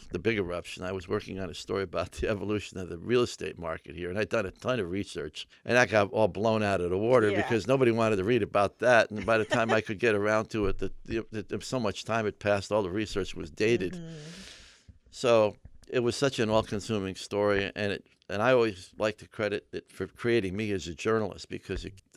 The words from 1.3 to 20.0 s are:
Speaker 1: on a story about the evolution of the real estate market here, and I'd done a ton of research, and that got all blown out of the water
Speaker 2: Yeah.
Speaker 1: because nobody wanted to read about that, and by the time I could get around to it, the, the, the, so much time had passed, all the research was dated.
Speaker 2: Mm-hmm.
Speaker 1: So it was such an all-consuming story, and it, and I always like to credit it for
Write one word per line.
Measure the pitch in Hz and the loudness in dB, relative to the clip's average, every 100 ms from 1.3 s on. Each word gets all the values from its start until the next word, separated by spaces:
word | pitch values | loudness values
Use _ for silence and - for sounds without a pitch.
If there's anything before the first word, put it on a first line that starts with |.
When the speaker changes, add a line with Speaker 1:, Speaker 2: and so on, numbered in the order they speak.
| 95 | -8
Speaker 1:
on | 90 | -8
a | - | -10
story | - 98 | -6 -4
about | 92 85 92 | -4 -4 -4
the | - - | -4 -2
evolution | 104 98 104 - 95 | -2 -2 -4 -6 -10
of | 85 | -10
the | 85 | -8
real | 92 120 | 0 0
estate | 120 - 85 - | 0 -4 -10 -8
market | 82 82 - 78 | -8 -8 -10 -10
here, | 87 | -6
and | 98 | -4
I'd | 104 | -2
done | 117 92 | -2 -4
a | |
ton | - 120 127 | -6 -4 -4
of | 85 | -2
research, | 95 98 - 78 - - - - | -4 -6 -8 -10 -10 -16 -12 0
and | 123 | 2
that | 117 | 4
got | 107 98 | 4 4
all | 107 107 | 2 2
blown | 85 113 110 | 2 2 2
out | 101 95 | 2 0
of | 87 | 0
the | 92 | 0
water | 113 127 107 | 4 6 6
Speaker 2:
Yeah. | 98 | 2
Speaker 1:
because | 101 113 95 | 2 0 2
nobody | 135 120 | 4 4
wanted | 113 110 104 | 4 2 2
to | |
read | 95 123 | 2 2
about | 98 101 98 - | 2 2 2 2
that, | 117 117 98 | 6 6 4
and | 104 95 | 0 0
by | 113 | 2
the | 104 | 2
time | 120 113 | 2 2
I | 110 | 2
could | - 95 | 0 0
get | 120 | 2
around | 104 104 107 110 | 2 2 2 0
to | 110 98 | 0 0
it, | 95 | 0
the, | 98 - - | -4 -6 -6
the, | 113 107 107 - | -6 -4 -8 -6
the, | 107 | -8
so | - 131 | -4 -2
much | 107 - - | -2 -4 -4
time | 113 107 | -2 -2
had | - | -2
passed, | 104 101 - | 0 0 2
all | 104 | 0
the | 92 | 0
research | 101 107 98 92 | -2 -2 -4 -4
was | 85 82 | -6 -10
dated. | - 107 120 127 | 0 2 2 0
Speaker 2:
Mm-hmm. | 180 165 160 156 180 - - - - - - _ | -6 -12 -14 -16 -16 -18 -20 -20 -20 -20 -20 _
Speaker 1:
So | - 123 113 104 - - - - | -2 4 6 4 0 -14 -20 -4
it | 127 | 0
was | 120 - | 0 2
such | 139 131 | 0 2
an | 110 | 2
all-consuming | 110 104 104 - 110 95 92 | 2 2 -4 -4 -2 -4 -6
story, | - 101 104 101 98 - | -4 2 4 2 0 -4
and | 101 | -4
it, | 92 - _ - | -4 -10 _ -8
and | 98 | 0
I | 120 | 4
always | 127 113 95 - - | 4 4 -2 -12 -2
like | 107 - | -2 -2
to | 87 | -10
credit | - 104 101 - | -4 -2 -2 -4
it | 87 - | -12 -10
for | - | -8